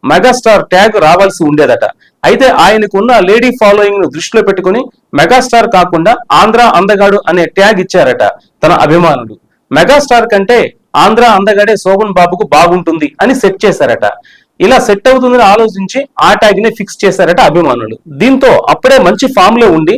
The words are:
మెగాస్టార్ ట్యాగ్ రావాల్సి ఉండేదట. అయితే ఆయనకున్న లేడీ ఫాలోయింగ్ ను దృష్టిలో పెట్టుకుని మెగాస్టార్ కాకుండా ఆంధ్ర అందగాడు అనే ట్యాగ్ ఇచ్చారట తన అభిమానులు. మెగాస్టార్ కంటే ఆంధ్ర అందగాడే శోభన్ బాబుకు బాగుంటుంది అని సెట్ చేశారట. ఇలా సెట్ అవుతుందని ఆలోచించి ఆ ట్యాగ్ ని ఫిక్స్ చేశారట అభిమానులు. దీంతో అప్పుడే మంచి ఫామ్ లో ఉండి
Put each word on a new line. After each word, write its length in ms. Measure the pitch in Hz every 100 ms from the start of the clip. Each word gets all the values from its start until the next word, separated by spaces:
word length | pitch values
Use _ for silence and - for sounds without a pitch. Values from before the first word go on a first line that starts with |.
| 127
మెగాస్టార్ 520 | 165 240 247 226 202 151
ట్యాగ్ 240 | 185 214 208 156
రావాల్సి 360 | 175 196 190 156
ఉండేదట. 360 | 147 139 117 101 - _ _ 147
అయితే 200 | 220 262 -
ఆయనకున్న 480 | 175 220 208 190 226 240 185
లేడీ 220 | 226 254 254
ఫాలోయింగ్ 400 | 208 208 208 202
ను 60 | 170 139
దృష్టిలో 260 | - 226 196
పెట్టుకుని 340 | 190 175 214 269 _ _ -
మెగాస్టార్ 480 | 170 247 254 233 233 190
కాకుండా 360 | 175 170 190 240 - 147
ఆంధ్ర 220 | 208 226 240 -
అందగాడు 400 | 190 202 196 196 -
అనే 140 | 175 165 -
ట్యాగ్ 220 | 196 208
ఇచ్చారట 400 | 180 185 135 120 104 - _ _
తన 100 | 156 - 147
అభిమానులు. 500 | 170 170 139 113 107 _ _ _ 143
మెగాస్టార్ 500 | 180 294 285 240 226
కంటే 260 | 202 196 233 135 _ _ -
ఆంధ్ర 220 | 180 220 240 202
అందగాడే 380 | 202 202 208 208
శోభన్ 320 | 185 196 214 180
బాబుకు 260 | 175 180 208 147
బాగుంటుంది 540 | 175 180 165 160 147 -
అని 120 | 214 269
సెట్ 180 | 196 190 208
చేశారట. 400 | 170 131 113 104 - _ _ _ _ 190
ఇలా 120 | 254 -
సెట్ 200 | 202 262
అవుతుందని 340 | 262 247 247 208
ఆలోచించి 460 | 208 220 190 190 254 285 - 160
ఆ 40 | 208
ట్యాగ్ 220 | 220 190 220
ని 60 | 220
ఫిక్స్ 200 | 196 -
చేశారట 360 | 196 180 165 180 190
అభిమానులు. 440 | 165 165 123 110 110 - 139
దీంతో 280 | 226 269 269 151 -
అప్పుడే 240 | - 254 262 185
మంచి 200 | 214 262 254
ఫామ్ 220 | 185 233
లో 80 | 226 160
ఉండి 180 | 156